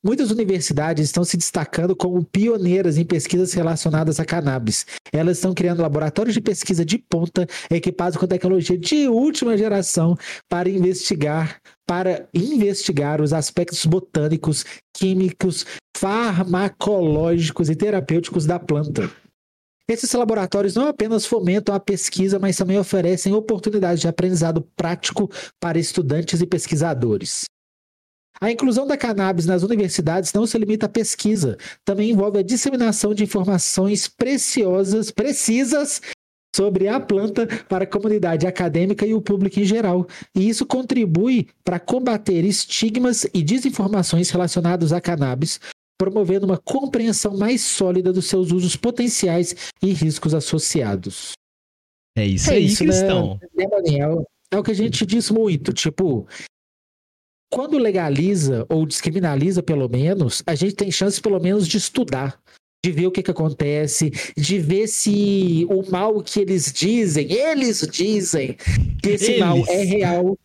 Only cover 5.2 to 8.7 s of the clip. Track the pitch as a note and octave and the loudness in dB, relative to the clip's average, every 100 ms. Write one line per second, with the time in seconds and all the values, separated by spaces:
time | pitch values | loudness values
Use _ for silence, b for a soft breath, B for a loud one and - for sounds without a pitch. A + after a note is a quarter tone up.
5.2 | E3 F3+ F#3+ F3+ F3 E3+ D#3+ D3 D3+ F3 | 0 0 -2 0 0 2 0 0 0 0
6.2 | A3+ A3 A3 F#3+ - F3 D#3+ A3 _ E3+ | 0 0 0 -2 -2 0 0 -2 _ -2
7.2 | E3+ - F3 B B E3+ F#3 F3+ F3+ D#3+ | 0 -2 -4 B B -2 -2 -2 -4 -2
8.2 | F3+ F#3 F3+ F#3+ D#3 | 0 0 2 2 2